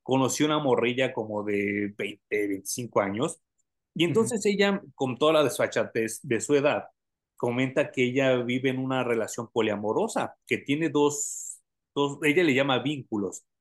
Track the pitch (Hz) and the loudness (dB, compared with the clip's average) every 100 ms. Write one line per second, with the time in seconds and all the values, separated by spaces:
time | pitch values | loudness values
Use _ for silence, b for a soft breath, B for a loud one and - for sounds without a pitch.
0 | - 131 127 - 147 151 143 113 117 123 | -2 0 2 0 0 2 2 2 2 0
1 | 127 123 110 104 104 101 101 101 101 101 | -2 -2 -6 -6 -2 -2 -2 -2 -4 -6
2 | 104 104 _ 107 101 95 - - 120 117 | -10 -10 _ -2 -2 -4 -6 -8 -2 -2
3 | 98 101 160 - _ _ _ _ _ - | 0 -2 -4 -6 _ _ _ _ _ 0
4 | 170 143 226 233 208 202 202 196 143 - | 2 2 0 0 0 2 2 2 -6 -4
5 | 131 120 151 156 139 - 113 127 104 117 | -4 2 4 6 4 2 0 0 -2 -2
6 | 110 - 135 113 - 143 143 104 - _ | -4 -6 -2 -2 2 2 4 0 -4 _
7 | _ _ _ _ 120 120 131 135 143 - | _ _ _ _ -4 0 0 0 -2 0
8 | 123 131 135 127 120 127 131 127 131 131 | 0 2 2 2 0 -2 0 -2 -2 -2
9 | 120 117 104 - 117 117 110 104 107 120 | 0 -2 -2 -6 -4 0 0 0 -2 -2
10 | 226 - 120 - - 110 - 147 160 143 | -2 -2 -6 -8 -6 -6 -2 -2 0 2
11 | 147 143 - - - - _ _ _ - | 2 0 -6 -8 -14 -18 _ _ _ -4
12 | 143 143 151 147 170 131 139 123 127 147 | -2 0 2 4 4 4 2 0 0 -6
13 | - 107 95 - - _ | -6 -4 -4 -6 -18 _